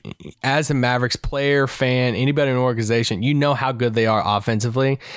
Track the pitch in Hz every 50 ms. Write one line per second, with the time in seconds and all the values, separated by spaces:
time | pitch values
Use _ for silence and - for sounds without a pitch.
0 | - - - - - 73 - _ - 131 139 151 151 - 147 127 123 123 123 123
1 | 123 120 - - - - 147 139 139 143 143 139 135 123 - - 135 127 127 127
2 | 127 123 113 113 127 143 143 151 139 135 127 127 127 127 120 113 110 107 117 117
3 | 117 - 110 90 113 139 147 143 143 143 139 120 135 135 127 113 123 120 110 117
4 | 110 110 110 107 - 98 104 101 - 117 110 107 117 117 110 131 135 135 135 131
5 | - - -